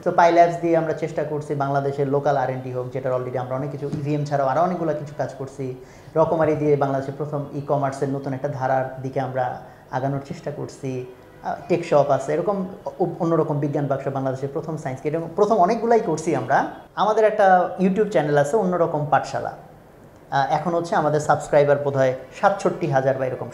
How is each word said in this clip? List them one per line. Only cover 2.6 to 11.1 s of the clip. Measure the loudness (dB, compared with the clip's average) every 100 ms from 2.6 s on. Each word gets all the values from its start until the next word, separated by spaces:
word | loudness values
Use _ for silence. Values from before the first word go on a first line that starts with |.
ডি | -6
হোক, | -6 -6
যেটার | -4 -2
already | -2 -2 -4
আমরা | -4 -4
অনেক | -6
কিছু, | -6 -6
ইভিএম | -4 -2 -2 0
ছাড়াও | 0 0
আরও | 2
অনেকগুলো | 0 0 -2
কিছু | -4 -6 -6
কাজ | -8 -6
করছি। | -12 -8 -8 -10 -16 -20 -4 2
রকমারি | 2 4 2 2
দিয়ে | 2 2
বাংলাদেশের | 2 0 -4 -6
প্রথম | -6 -6 -6
ই-কমার্সের | -8 -2 0 0 -2 -2
নতুন | -2 -4
একটা | -4 -4
ধারার | -2 0 0 -2 -6
দিকে | -6 -4
আমরা | -4 -2 -4 -6 -12 -20 -8
আগানোর | -4 -2 -4 -6
চেষ্টা | -10 -10
করছি। | -8 -10 -8 -8 -8 -8